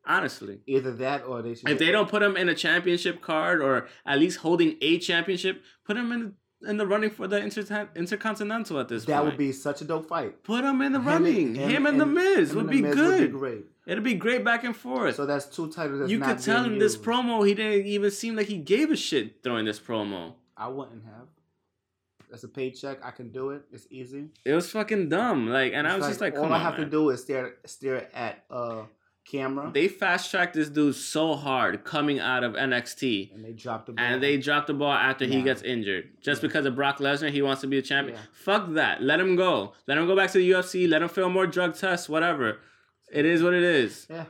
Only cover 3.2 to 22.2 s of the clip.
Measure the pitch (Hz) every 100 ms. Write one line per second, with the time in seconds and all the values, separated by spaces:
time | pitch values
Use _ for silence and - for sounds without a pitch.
3.2 | - 156 175 175 139 127 - - - 139
4.2 | 170 180 160 180 160 156 147 170 - 170
5.2 | 170 180 190 185 - _ - 214 240 240
6.2 | 220 190 _ _ - 208 202 208 214 214
7.2 | 190 202 208 214 208 208 208 165 175 208
8.2 | 220 202 208 226 220 151 - 117 117 147
9.2 | 147 147 139 131 147 143 156 160 156 165
10.2 | 113 - - 233 277 269 277 269 247 330
11.2 | 349 233 135 117 - 269 285 277 294 330
12.2 | 370 381 180 196 - 269 285 277 330 370
13.2 | 151 135 135 110 - _ - 196 226 196
14.2 | 202 247 214 233 240 226 247 254 208 -
15.2 | 143 143 139 - 160 165 151 139 139 220
16.2 | 135 131 196 233 247 208 214 - 220 240
17.2 | 240 226 202 202 214 202 202 202 202 202
18.2 | 226 220 208 196 143 240 311 294 - 143
19.2 | 107 - 127 117 107 107 - 113 104 95
20.2 | 82 82 _ - 113 135 120 113 110 110
21.2 | 135 _ _ _ _ _ _ _ _ _